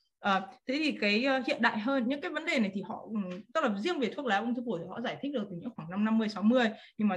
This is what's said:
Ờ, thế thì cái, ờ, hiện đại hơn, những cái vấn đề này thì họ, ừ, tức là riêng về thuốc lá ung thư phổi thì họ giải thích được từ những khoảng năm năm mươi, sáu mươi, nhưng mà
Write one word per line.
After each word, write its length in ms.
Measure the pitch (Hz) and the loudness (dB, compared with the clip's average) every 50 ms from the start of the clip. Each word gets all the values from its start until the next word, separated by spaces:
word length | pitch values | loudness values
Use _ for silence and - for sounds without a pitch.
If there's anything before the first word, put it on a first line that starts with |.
| _ _ _ - | _ _ _ -4
Ờ, 280 | - 202 190 185 - - - - - - | 0 2 2 2 0 -4 -14 -12 -6 -4
thế 60 | 262 302 | -2 0
thì 200 | 320 285 208 - | 0 0 0 2
cái, 240 | 226 202 208 226 262 | 2 2 2 4 4
ờ, 180 | 277 269 262 240 | 2 2 2 2
hiện 160 | 311 - - | 0 0 2
đại 160 | 226 226 - 214 | 2 2 2 2
hơn, 300 | 208 269 277 269 220 247 | 0 0 0 2 2 0
những 120 | 285 285 | -2 -2
cái 100 | 359 359 | -4 -6
vấn 140 | 302 302 320 | -6 -4 -2
đề 140 | 339 320 254 | 0 2 2
này 120 | 208 190 190 | 2 2 0
thì 80 | 202 | -6
họ, 240 | - - - - - 202 | -6 -6 -10 -10 -8 -6
ừ, 260 | 226 208 190 180 180 208 - _ - | -4 -4 -4 -4 -6 -10 -10 _ -2
tức 100 | 320 302 | 0 2
là 100 | 233 202 196 | 2 0 0
riêng 220 | 214 359 349 294 | 0 -2 0 0
về 100 | 240 185 - | 0 -2 -2
thuốc 100 | - 277 | -2 0
lá 120 | 233 196 202 | 2 2 2
ung 160 | 226 247 233 | 2 0 -2
thư 80 | 254 233 | -2 -2
phổi 120 | 247 185 170 | -4 -4 -4
thì 60 | - - | -6 -8
họ 120 | - 226 | -8 -6
giải 160 | 240 202 156 - | -6 -6 -6 -4
thích 100 | - 285 | -6 -4
được 140 | 285 226 196 202 | -4 -4 -4 -4
từ 60 | 180 | -8
những 140 | 165 - 247 - | -8 -8 -10 -10
khoảng 140 | - 160 165 | -10 -10 -6
năm 140 | 185 202 214 | -2 0 2
năm 140 | 220 226 220 | 4 4 4
mươi, 100 | 220 214 | 2 2
sáu 140 | - 254 | 0 2
mươi, 280 | 214 220 247 254 233 214 214 - - - - - | 4 4 6 6 4 2 0 -4 -16 -16 -4 0
nhưng 100 | 214 202 | 0 2
mà 80 | 214 | 2